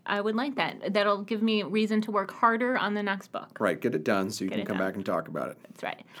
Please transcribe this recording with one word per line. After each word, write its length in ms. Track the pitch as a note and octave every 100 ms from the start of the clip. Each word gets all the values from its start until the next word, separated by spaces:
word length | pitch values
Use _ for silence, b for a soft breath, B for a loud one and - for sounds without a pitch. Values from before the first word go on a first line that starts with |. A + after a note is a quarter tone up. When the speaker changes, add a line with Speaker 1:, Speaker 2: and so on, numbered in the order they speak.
Speaker 1:
I 160 | - G#3
would 140 | G#3+
like 220 | A3 C#4 C4
that. 360 | E3 - -
That'll 300 | G#3 G#3 G3+
give 180 | G3+ G#3+
me 220 | A3+ G#3+
reason 380 | F3+ G#3+ G#3+ G#3+
to 100 | G#3+
work 220 | G3+ F#3
harder 440 | - A#3 A3+ B3 B3+
on 180 | G3
the 80 | G#3
next 240 | G3+ G3 -
book. 260 | - - -
Speaker 2:
Right, 200 | G2+ -
get 140 | B2
it 80 | A#2
done 300 | - G2+ G2
so 100 | G#2+
you 80 | F#2+
Speaker 1:
Get 60 | G#2+
Speaker 2:
can 60 |
Speaker 1:
it 40 | G2
Speaker 2:
come 100 | G2
Speaker 1:
done. 100 | F#2
Speaker 2:
back 80 | G2
and 100 | F#2+
talk 220 | F2 E2
about 220 | D#2 B1+
it. 60 | - -
Speaker 1:
That's 160 | -
right. 180 | F2+ - - B